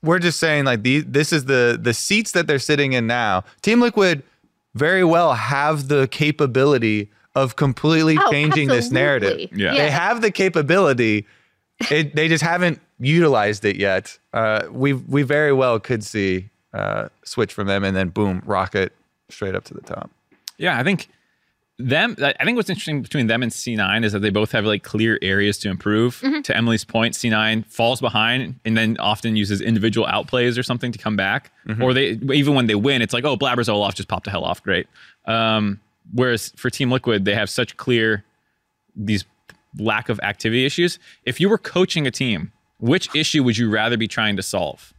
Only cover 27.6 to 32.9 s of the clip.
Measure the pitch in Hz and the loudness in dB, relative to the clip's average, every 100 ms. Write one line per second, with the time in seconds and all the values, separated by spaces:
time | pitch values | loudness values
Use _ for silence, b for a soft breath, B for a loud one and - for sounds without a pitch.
27.6 | 107 - 117 127 123 107 110 127 127 - | -4 -2 0 0 -2 0 0 0 -4 -8
28.6 | 113 113 110 113 101 107 117 110 98 98 | -2 0 0 0 -2 -2 -2 0 0 -2
29.6 | - 113 110 107 107 98 - 127 123 120 | 0 0 0 0 -2 -2 -2 0 0 -2
30.6 | 123 123 123 113 - 104 95 120 - _ | -4 -4 -4 -6 -4 -2 -2 -2 -6 _
31.6 | - 110 127 127 131 110 135 143 139 139 | -8 -2 0 2 0 -2 -2 0 2 2
32.6 | 117 107 123 | 2 2 2